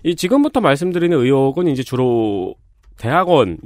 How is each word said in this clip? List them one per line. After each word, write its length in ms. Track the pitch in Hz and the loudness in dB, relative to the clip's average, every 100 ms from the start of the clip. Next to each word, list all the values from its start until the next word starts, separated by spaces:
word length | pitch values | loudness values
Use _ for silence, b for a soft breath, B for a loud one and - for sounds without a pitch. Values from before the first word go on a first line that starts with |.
이 120 | 160 170 | -4 -2
지금부터 440 | 185 277 294 277 | 0 0 2 0
말씀드리는 580 | 170 139 180 175 170 160 | 0 0 -2 -2 0 2
의혹은 500 | 123 135 135 135 175 | 2 2 0 0 -2
이제 160 | 131 | -2
주로 720 | 127 127 127 120 110 101 92 - _ _ _ - | -4 -2 0 0 0 -2 -6 -10 _ _ _ -10
대학원, 600 | 113 160 180 160 101 82 | -2 0 2 2 2 -2